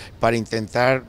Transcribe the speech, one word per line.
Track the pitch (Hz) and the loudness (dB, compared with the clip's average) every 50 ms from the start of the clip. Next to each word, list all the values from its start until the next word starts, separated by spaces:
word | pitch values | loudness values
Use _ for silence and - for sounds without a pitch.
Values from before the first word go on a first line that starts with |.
| - - - - | -18 -14 -6 0
para | 113 117 117 | 0 2 2
intentar | 117 107 - 113 113 107 - - 120 123 131 135 131 117 | 0 -2 -2 -4 -4 -4 -2 0 2 2 2 2 0 -2